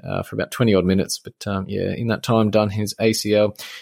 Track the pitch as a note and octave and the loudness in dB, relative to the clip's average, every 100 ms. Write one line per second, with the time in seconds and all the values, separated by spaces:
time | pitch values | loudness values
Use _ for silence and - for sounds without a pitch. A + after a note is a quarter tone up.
0 | F2+ F#2+ - - - - A#2 G2 F2+ F#2+ | -8 -6 -6 -6 -6 0 2 4 4 2
1 | - - - - G#2 G2 F#2+ G2 F#2+ - | 0 -6 -10 -12 -6 -6 -6 -4 -4 -4
2 | A2+ G#2+ - A2+ G#2+ G#2+ G#2 G#2 G#2 - | -4 -2 2 2 4 4 2 0 -4 -2
3 | A2 A2 G#2 G#2 G#2 - - - | 0 0 2 2 2 -2 -16 -18